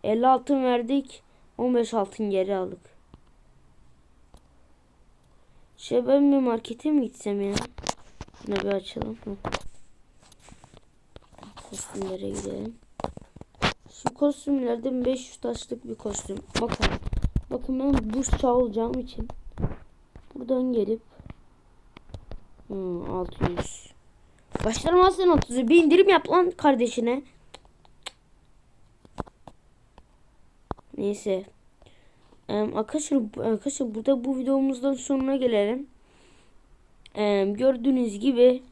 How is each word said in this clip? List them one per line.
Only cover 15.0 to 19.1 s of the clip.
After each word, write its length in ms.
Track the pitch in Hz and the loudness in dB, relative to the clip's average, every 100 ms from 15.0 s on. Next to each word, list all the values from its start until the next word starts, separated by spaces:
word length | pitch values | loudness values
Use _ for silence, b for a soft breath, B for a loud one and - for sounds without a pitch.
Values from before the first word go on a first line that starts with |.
beş 240 | 247 262 254 | 0 -2 -6
yüz 80 | - | -10
taşlık 500 | 240 233 - 247 233 | -8 -8 -10 -12 -10
bir 80 | |
kostüm. 420 | 220 214 202 - 196 - - | -10 -8 -8 -10 -12 -6 -4
Bakın. 260 | 226 - - - - - - - - | -4 0 0 -2 -4 -2 0 -2 -4
Bakın 280 | 247 - 262 | -8 -4 -2
ben 340 | 277 269 220 | 2 0 0
buz 160 | 233 262 - | -4 -2 0
çağı 120 | 254 | 2
olacağım 460 | 247 240 208 233 254 | 2 2 -2 -2 -4
için. 280 | 247 | -8